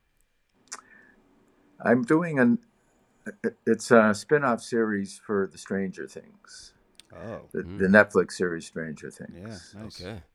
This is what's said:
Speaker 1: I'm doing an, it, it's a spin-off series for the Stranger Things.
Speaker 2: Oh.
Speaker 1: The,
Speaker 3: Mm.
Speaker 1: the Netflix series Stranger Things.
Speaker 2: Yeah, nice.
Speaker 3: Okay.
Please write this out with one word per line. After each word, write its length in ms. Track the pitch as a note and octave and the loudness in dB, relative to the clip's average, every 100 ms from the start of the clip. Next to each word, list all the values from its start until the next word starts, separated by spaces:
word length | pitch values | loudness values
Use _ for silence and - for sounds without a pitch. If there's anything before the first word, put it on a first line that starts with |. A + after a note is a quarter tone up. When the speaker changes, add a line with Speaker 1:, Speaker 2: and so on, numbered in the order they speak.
| _ _ _ _ _ _ _ - - - _ _ _ _ _ _ _ - | _ _ _ _ _ _ _ -20 -20 -20 _ _ _ _ _ _ _ -6
Speaker 1:
I'm 200 | - B2 | 0 0
doing 360 | A#2+ D#3 F3 C#3+ | 2 0 2 2
an, 200 | B2 A#2 _ _ _ _ _ _ - - | 4 2 _ _ _ _ _ _ -18 -8
it, 120 | A2+ - - | -6 -4 -2
it's 260 | A2 - | 0 4
a 220 | A#2 G#2+ | 6 6
spin-off 480 | G#2 - D3 C#3 A#2 | 2 0 0 2 -2
series 580 | - A#2+ A2 G2+ G2 - - | -2 -2 0 -2 -6 -10 -4
for 220 | G#2 F#2+ | -4 -4
the 60 | - | -8
Stranger 500 | - G2 F#2+ F2+ C2+ | -8 -6 -6 -8 -14
Things. 640 | - - _ _ - - _ _ _ _ | -16 -20 _ _ -20 -20 _ _ _ _
Speaker 2:
Oh. 280 | - F#2+ F#2+ - | -18 -14 -14 -10
Speaker 1:
The, 120 | - | -8
Speaker 3:
Mm. 140 | F2 G2 | -8 -2
Speaker 1:
the 80 | F#2+ | 6
Netflix 460 | G#2 G2+ G2 F2 | 6 6 4 0
series 320 | - F2+ E2 - | -2 -4 -4 -8
Stranger 420 | E2 D#2+ D2 C#2+ | -10 -10 -10 -14
Things. 240 | - - F2 G#2 G2+ - G#2 | -16 -18 -16 -16 -16 -16 -18
Speaker 2:
Yeah, 60 | |
nice. 200 | A2 - | -18 -14
Speaker 3:
Okay. 200 | F#2 F#2 - | -14 -14 -16